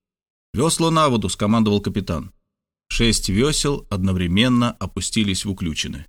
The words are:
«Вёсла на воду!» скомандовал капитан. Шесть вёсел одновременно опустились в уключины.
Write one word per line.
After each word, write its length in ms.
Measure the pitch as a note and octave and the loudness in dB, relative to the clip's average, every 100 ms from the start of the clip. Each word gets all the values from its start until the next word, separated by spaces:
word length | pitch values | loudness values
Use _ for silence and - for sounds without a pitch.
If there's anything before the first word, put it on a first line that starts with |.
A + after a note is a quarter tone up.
| _ _ _ _ _ | _ _ _ _ _
«Вёсла 380 | G#2 D#3+ - E3 | 0 0 2 2
на 180 | D#3+ D3+ | 4 4
воду!» 200 | A#2+ G2 | 2 -2
скомандовал 520 | - G#2 A2+ G#2+ G2+ | -2 2 4 4 2
капитан. 520 | G2 G2+ F#2 D#2+ F#2 - _ _ _ _ - | 0 -4 -4 -6 -8 -16 _ _ _ _ -8
Шесть 400 | - A#2 G#2 - | 0 2 2 0
вёсел 580 | F#2+ D3 D#3 D3 C#3+ - | 2 2 0 -2 -4 -6
одновременно 800 | F2+ F#2+ F#2 F2 F#2+ B2+ B2 A#2+ | -2 0 0 0 2 2 2 0
опустились 720 | - F#2 - - A2+ G#2 F#2 | -2 -8 -6 -4 -2 0 -2
в 60 | G#2 | -4
уключины. 560 | F#2+ F2 D2+ D2+ C#2 | -4 -4 -4 -8 -10